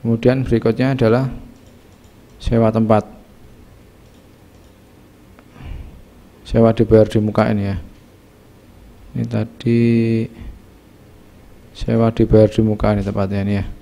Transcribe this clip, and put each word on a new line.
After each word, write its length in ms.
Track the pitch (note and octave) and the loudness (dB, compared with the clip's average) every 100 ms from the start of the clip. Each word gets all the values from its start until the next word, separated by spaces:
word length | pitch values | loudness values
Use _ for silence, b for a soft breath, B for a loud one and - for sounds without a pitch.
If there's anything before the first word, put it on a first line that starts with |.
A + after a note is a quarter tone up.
Kemudian 460 | A#2 A#2 B2 C3 A#2+ | -2 0 2 0 0
berikutnya 500 | A#2 A#2 A#2 C3 C3 | 0 0 -2 -2 0
adalah 320 | A2+ A#2 C3+ - - - - - - - - - - - | 2 0 -2 -8 -18 -20 -20 -20 -20 -20 -20 -20 -20 -10
sewa 320 | - A#2 A2+ | -2 2 2
tempat. 320 | A2+ A2 G#2+ - - - - - - - - - - - - - - - - - - - - - - - - - B B B B - - - - - - | 0 2 0 0 -16 -20 -20 -20 -20 -20 -20 -20 -20 -20 -20 -20 -20 -20 -20 -20 -20 -20 -20 -20 -20 -20 -20 -20 B B B B -20 -20 -20 -20 -20 -4
Sewa 240 | A2+ A2+ | 2 2
dibayar 380 | A2 G#2+ A2 G#2+ | 2 4 4 4
di 80 | A2+ | 2
muka 240 | G#2+ G#2 A2 | -2 0 -2
ini 100 | G#2+ G2 | -2 -4
ya. 100 | G#2 - - - - - - - - - - - - - B2+ | -6 -10 -20 -20 -20 -20 -20 -20 -20 -20 -20 -20 -20 -14 -8
Ini 60 | A#2 | -6
tadi 540 | A2+ A2 - - A#2 A#2 A2+ A2+ A2+ A2+ B B - - - - - - - - - - - - | -6 -6 -6 -2 2 2 2 0 -2 -4 B B -18 -20 -20 -20 -20 -20 -20 -20 -20 -20 -20 -20
sewa 340 | - - A#2 A2+ | -10 -4 0 0
dibayar 400 | A2 A2 A2 G#2+ | 2 4 6 4
di 140 | - | 4
muka 320 | A2 G#2 G#2+ G#2 | -2 0 -2 -2
ini 60 | |
tempatnya 360 | G2 G2+ G2 G2+ | -2 -4 -4 -4
ini 100 | G2 G2+ | -2 -4
ya. 80 | - - | -4 -10